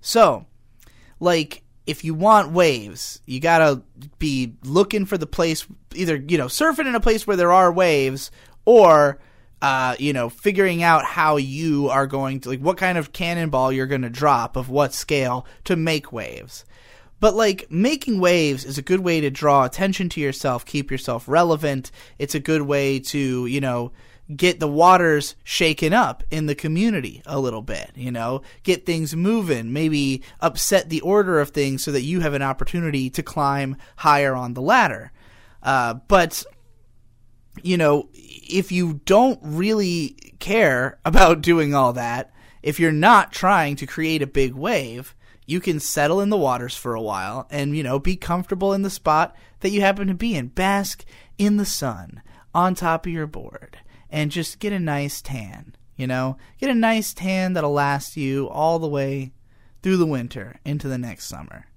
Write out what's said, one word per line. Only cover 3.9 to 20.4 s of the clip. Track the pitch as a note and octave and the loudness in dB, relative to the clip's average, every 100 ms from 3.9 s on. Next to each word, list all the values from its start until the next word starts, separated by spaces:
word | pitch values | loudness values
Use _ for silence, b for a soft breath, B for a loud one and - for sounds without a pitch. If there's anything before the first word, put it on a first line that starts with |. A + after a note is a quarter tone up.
| - C#3+ _ | -20 -20 _
be | D#3 C3+ B2 - | -4 -2 -4 -8
looking | C3 D#3+ G3+ G#3+ F#3+ | -2 0 2 0 -2
for | G3 | -4
the | D3+ | -6
place, | - E3+ D#3 - - _ | -2 -2 -2 -8 -20 _
either, | - F3 D3+ | -6 -4 -4
you | C#3+ E3+ | 0 -2
know, | B2+ | -2
surfing | - D#4+ D4+ C4+ | 0 0 0 -2
in | |
a | A#3 | 0
place | A#3+ A3 - | 2 2 0
where | F#3+ | 2
there | F3 | 6
are | F#3 F3+ | 6 6
waves, | F3 F3+ D3 C3+ C3+ - b b b - | 4 2 4 0 -4 -12 b b b 6
or, | A#3 F3+ D#3 C#3+ C#3 b b b - | 8 10 8 6 0 b b b -4
uh, | C#3 C3 B2+ B2 | -2 0 -2 -2
you | C#3 | -2
know, | C3+ A#2 | -2 -4
figuring | - G#3 G3 F#3+ E3+ | -2 -2 2 0 2
out | E3+ D#3+ C3+ | 4 4 2
how | - D#3 D3+ | 0 2 2
you | C3+ C#3 D#3+ C#3+ C#3 | -2 -4 -2 0 2
are | C3+ C#3 | 0 0
going | C#3 C3+ C3+ | -4 -6 -8
to, | B2+ | -8
like, | C3 | -4
what | D3 F3+ | -2 0
kind | F#3 F3 | -2 -2
of | C#3+ | -4
cannonball | - E3+ E3+ D#3+ C3+ C3 | -6 -4 -2 -2 0 0
you're | C3 C3 | -2 -2
gonna | C#3 B2 | -4 -6
drop | A#2+ D3 C3 A2+ C3+ | 0 2 2 0 -6
of | B2+ | -4
what | C3+ C#3 | 0 0
scale | - - D3 B2+ B2 b b | -2 -2 -2 0 -4 b b
to | - | -4
make | F3 D#3+ D#3 - | -2 0 -2 -4
waves. | A#2 D2 A#1+ - - - b b b b - | -12 -10 -12 -16 -20 -20 b b b b 2
But, | G#3+ | 2
like, | G3+ A3 F#3+ - | 4 0 0 -6
making | D#3+ A#3 D4+ - G#3 | -2 0 0 -4 0
waves | F3+ F3+ D3+ C3 C3+ | 2 4 2 -2 -6
is | C#3 | -10
a | |
good | C3+ F#3 | -2 0
way | F3+ D#3+ | 0 0
to | D3 | -2
draw | C3+ D3+ C#3 | 0 2 2
attention | B2+ - G3 F#3 F3+ | 2 -2 -4 -2 -4
to | - | -4
yourself, | C#3+ C3 | -6 -4